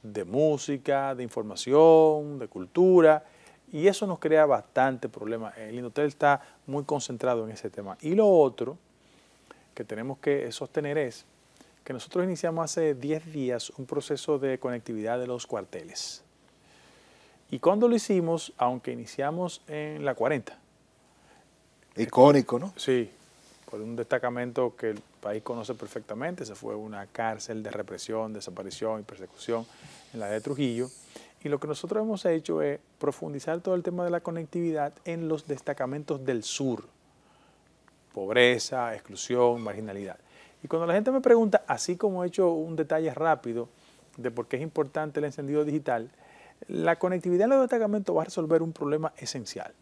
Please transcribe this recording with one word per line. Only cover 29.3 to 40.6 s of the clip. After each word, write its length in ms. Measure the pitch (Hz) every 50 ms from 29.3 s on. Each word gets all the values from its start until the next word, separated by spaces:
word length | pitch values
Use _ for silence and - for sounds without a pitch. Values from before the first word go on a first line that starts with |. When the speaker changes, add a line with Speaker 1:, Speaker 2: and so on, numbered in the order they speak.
| - - - - 117 113 117 - - - - - - - - - -
Speaker 1:
en 60 | 117
la 80 | 104
de 140 | 101 107 110
Trujillo. 480 | 107 139 143 131 143 123 117 117 127 127 - - - - - - - - _ _ -
Y 60 | 147
lo 100 | 147 139
que 80 | -
nosotros 340 | 151 147 - - 170 202 214 214
hemos 220 | 220 214 190 -
hecho 360 | 180 165 160 160 - 170 156
es 180 | 151 143 143 - _ _ _
profundizar 640 | _ - 143 - - 165 160 143 135 - - 160 175
todo 140 | - 190 185
el 80 | 175 175
tema 200 | 185 175 180 175
de 60 | 175
la 120 | 175 170
conectividad 720 | - 175 165 165 160 - - - 175 165 156 151 143 147 - - _
en 220 | 180 170 165 165
los 200 | 156 156 147 147
destacamentos 800 | - 143 127 - - 139 - 135 127 139 151 147 - 156 135 131
del 180 | 135 127 113 104
sur. 420 | - - - 139 131 117 - - - _ _ _ _ _ _ _ _ _ _ _ _ _ _ _ _ _ _ _ _ _ _ _ _ -
Pobreza, 840 | 104 95 98 113 123 123 123 123 113 - - 135 127 120 117 110
exclusión, 640 | 104 _ - 98 92 - - 123 123 123 120 120 120
marginalidad. 560 | 113 107 98 104 110 107 98 101 101 92 87 - _ _ - - - - _ _